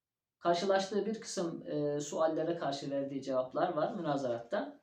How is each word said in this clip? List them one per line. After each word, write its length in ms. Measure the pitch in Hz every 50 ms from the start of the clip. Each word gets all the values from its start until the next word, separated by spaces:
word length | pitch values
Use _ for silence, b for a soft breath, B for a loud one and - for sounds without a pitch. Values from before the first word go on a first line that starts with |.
| _ _ _ _ _ _ _ _
karşılaştığı 680 | - 170 175 175 202 190 190 196 190 - 214 202 196
bir 160 | 220 220 -
kısım, 420 | - - - 196 175 165 - - - -
e, 340 | 151 151 147 147 147 147
suallere 560 | 147 - 185 175 160 156 156 156 160 170 170 -
karşı 340 | 156 139 139 - 151 139
verdiği 320 | 139 139 139 135 139 135 127
cevaplar 500 | 135 131 127 127 - 135 147 170 175 170
var 220 | 151 160 - 214
münazaratta. 840 | 190 165 151 143 135 135 123 120 117 - - 196 214 285 294 - -